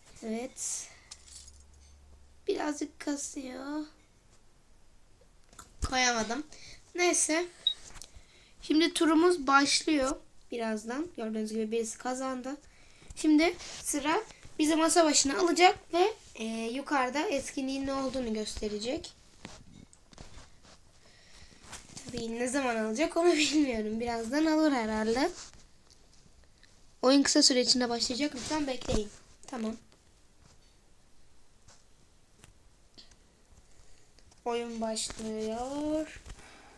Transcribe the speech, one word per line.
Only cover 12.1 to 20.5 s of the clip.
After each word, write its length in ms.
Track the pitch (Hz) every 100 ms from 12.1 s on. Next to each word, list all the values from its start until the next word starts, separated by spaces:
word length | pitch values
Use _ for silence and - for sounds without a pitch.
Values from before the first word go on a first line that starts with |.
| 254 269 254 254 294 - - - - - -
Şimdi 400 | 311 302 339 349 - -
sıra 400 | - 294 277 359 440 - - -
bizi 160 | 311 320
masa 300 | 320 349 311
başına 340 | 285 277 294
alacak 400 | 349 302 359 415 -
ve, 200 | 339 403 440 - -
e, 100 | 220
yukarıda 760 | 226 226 254 277 285 247 277
etkinliğin 680 | 381 277 - - 262 269 269
ne 60 |
olduğunu 400 | 269 262 262 233
gösterecek. 800 | 214 214 - 214 208 226 330 - - - - - - - - - - - - - - -